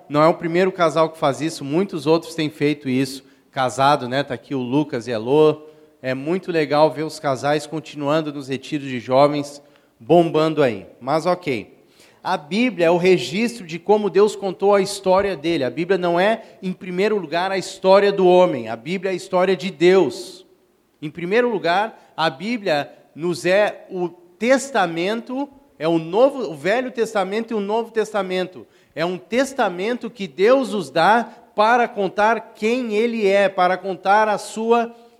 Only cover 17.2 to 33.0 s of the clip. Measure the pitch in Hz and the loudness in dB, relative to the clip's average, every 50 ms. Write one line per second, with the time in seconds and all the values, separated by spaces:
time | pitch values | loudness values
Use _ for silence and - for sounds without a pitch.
17.2 | 175 147 147 165 180 190 196 190 - - - - - 190 190 202 202 202 196 185 | -4 -4 -4 -4 -4 -2 -4 -4 -6 -8 -8 0 4 6 6 6 6 4 2 4
18.2 | 190 180 180 180 180 175 156 127 117 110 113 113 113 147 180 196 180 196 185 175 | 4 6 6 6 6 4 2 -2 -6 -8 -8 -8 -6 -6 -6 -4 -4 -4 -6 -6
19.2 | - - - 180 185 190 190 165 147 190 160 143 165 180 185 190 170 127 - - | -6 -2 0 0 2 2 0 -2 -4 -8 -2 2 4 6 6 6 6 4 0 -6
20.2 | - - - - - _ _ _ _ _ _ _ _ _ _ _ 147 156 143 165 | -12 -16 -18 -20 -20 _ _ _ _ _ _ _ _ _ _ _ -14 -14 -12 -10
21.2 | 165 175 202 240 247 240 226 180 147 165 170 190 214 226 - - _ _ _ - | -6 -2 0 2 2 0 0 -2 0 0 0 0 0 -2 -6 -14 _ _ _ -2
22.2 | 156 165 151 131 175 220 247 233 196 180 156 143 143 - - - _ _ - - | -2 -2 -2 -4 -6 -6 -6 -4 -2 -2 -2 -2 -2 -6 -10 -20 _ _ -12 -6
23.2 | 156 180 170 - - 175 185 202 208 202 - - - - 196 185 175 170 170 - | -4 -4 -4 -2 0 2 2 4 2 2 -2 -6 -12 -10 -8 -6 -6 -6 -8 -10
24.2 | _ _ _ - 214 240 269 262 262 - - 220 185 170 165 165 175 196 220 233 | _ _ _ -4 0 2 2 2 0 -2 -2 0 0 0 -2 -2 -4 -2 -4 -6
25.2 | 233 - 254 262 285 285 - - _ _ _ - 147 165 170 165 165 165 175 214 | -6 -8 -8 -8 -8 -8 -12 -20 _ _ _ -6 -2 0 0 0 -2 0 2 4
26.2 | 254 277 277 254 226 147 160 147 135 185 214 254 254 254 254 240 220 214 - 208 | 4 4 2 0 -8 -8 -8 -6 -2 -2 0 0 -2 -4 -4 -4 -4 -2 -2 -2
27.2 | 185 185 196 220 233 226 240 214 202 196 208 233 226 220 - 220 208 214 - 208 | -2 -2 -2 -6 -4 -4 -4 -4 -2 -2 -2 -2 -4 -4 -2 -4 -4 -2 -2 -4
28.2 | 190 185 185 185 185 165 - 127 104 _ _ _ _ _ - 143 160 175 185 175 | -4 -2 -2 -4 -4 -6 -8 -16 -20 _ _ _ _ _ -8 -6 -4 -4 -4 -6
29.2 | - - 220 240 277 262 269 - 233 196 175 175 190 220 247 233 - 220 226 - | -8 -4 -2 0 0 0 0 -2 -2 -2 -2 -4 -4 -4 -4 -6 -8 -10 -10 -10
30.2 | 196 175 139 - 185 220 262 277 262 202 196 214 165 - - 165 160 185 214 240 | -12 -8 -2 2 4 4 4 4 2 0 -4 -6 -6 -4 0 2 4 4 4 4
31.2 | 226 - - - - _ - - 208 220 240 240 240 220 - 208 196 180 - - | 2 -2 -10 -20 -20 _ -2 0 2 4 4 2 2 0 -2 -4 -4 -2 0 2
32.2 | 202 214 233 214 208 - - - 208 220 240 262 247 226 208 208 | 2 2 2 0 -4 -12 -8 -4 -2 0 0 -2 -2 -2 -2 0